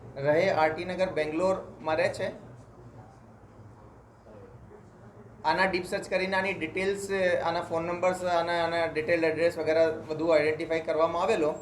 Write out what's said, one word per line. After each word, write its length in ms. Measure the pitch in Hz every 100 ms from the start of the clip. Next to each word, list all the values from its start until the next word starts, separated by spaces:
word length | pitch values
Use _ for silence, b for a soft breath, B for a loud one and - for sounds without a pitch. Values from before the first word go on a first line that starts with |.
| - 139
રહે 340 | 139 156 190
આરટી 340 | 156 156 156 180
નગર 220 | 180 185
બેંગ્લોરમાં 920 | 151 151 160 185 185 - - 156 160
રહે 120 | 190
છે. 200 | - 190 - - - - - - - - - - - - - - - - - - - 110 104 - - - - - - - - - - 151
આના 200 | 170 190
ડીપ 200 | 175 180
સર્ચ 240 | 202 -
કરીને 280 | 185 185 190
આની 160 | 190
ડિટેલ્સ, 560 | 185 156 165 190 196 196 196 180 175 165
આના 160 | 170
ફોન 220 | 170 165
નંબર્સ, 420 | 170 175 180 185 180
આના, 400 | 170 170 170 165
આના 220 | 170 165
ડિટેલ્ડ 380 | 151 156 170 160
એડ્રેસ 340 | 156 170 170
વગેરે 280 | 156 160 160
બધું 480 | 156 113 151 165 160
આઈડેન્ટિફાઈ 460 | 151 156 160 160
કરવામાં 420 | 160 156 165 170
આવેલો. 320 | 185 208 151 -